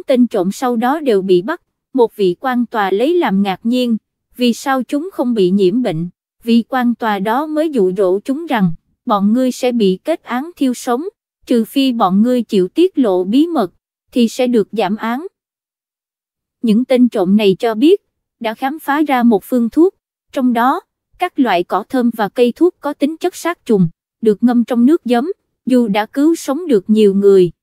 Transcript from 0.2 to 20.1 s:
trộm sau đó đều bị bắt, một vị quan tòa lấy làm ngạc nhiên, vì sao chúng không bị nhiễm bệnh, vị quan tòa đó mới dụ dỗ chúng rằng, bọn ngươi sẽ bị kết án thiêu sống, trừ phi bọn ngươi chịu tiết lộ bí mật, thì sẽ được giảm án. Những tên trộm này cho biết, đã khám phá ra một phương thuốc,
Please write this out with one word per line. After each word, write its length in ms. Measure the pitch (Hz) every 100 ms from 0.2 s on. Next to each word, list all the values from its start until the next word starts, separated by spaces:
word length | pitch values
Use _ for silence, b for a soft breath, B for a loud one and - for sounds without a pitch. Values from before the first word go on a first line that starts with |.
| 240
trộm 260 | 214 175
sau 240 | - 254 233
đó 240 | 247 330
đều 220 | 269 196
bị 200 | 190 180
bắt, 200 | 214 349 _ _ _
một 240 | 262 220 -
vị 200 | 190 175
quan 260 | 269 247 233
tòa 240 | 226 190
lấy 240 | 196 269
làm 280 | 349 254 196
ngạc 180 | 202 185
nhiên, 340 | 226 247 240 220 - _ _ -
vì 160 | 247
sao 300 | 220 277 262
chúng 260 | 233 285 359
không 220 | - 247
bị 160 | 226 180
nhiễm 320 | 202 185 240
bệnh, 260 | 240 160 175 - _ _
vị 220 | 233 233 -
quan 260 | 254 240
tòa 240 | 226 233 202
đó 280 | 208 247 311
mới 240 | 302 320
dụ 220 | 262 185 185
dỗ 240 | 185 196
chúng 260 | - 277 339
rằng, 260 | 240 180 - _ _ 240
bọn 260 | 202 202
ngươi 200 | 240 254
sẽ 200 | - 254
bị 260 | 240 196 185
kết 180 | - 339
án 280 | - 240 320 -
thiêu 180 | 262
sống, 300 | 240 - 240 359 - _ _ -
trừ 180 | 240
phi 280 | 214 277 269
bọn 300 | 233 185 196
ngươi 200 | 240 247
chịu 260 | 220 208 180
tiết 300 | - 370 302
lộ 260 | 226 180
bí 220 | 185 254 339
mật, 260 | 311 180 _ _ _ _
thì 160 | 254 226
sẽ 180 | - 254
được 220 | 240 190
giảm 240 | 214 185 214
án. 300 | 226 247 370 - _ _ _ _ _ _ _ _ _ _ _ _
Những 220 | 233 214
tên 240 | 254 254 247
trộm 280 | 220 180 208
này 200 | 202 180
cho 160 | 233
biết, 280 | 214 294 403 _ _ _ _
đã 140 | 220
khám 240 | 220 262 311
phá 240 | - 285
ra 200 | 294 254
một 220 | 240 381
phương 260 | - 254 233
thuốc, 240 | 302 370 - _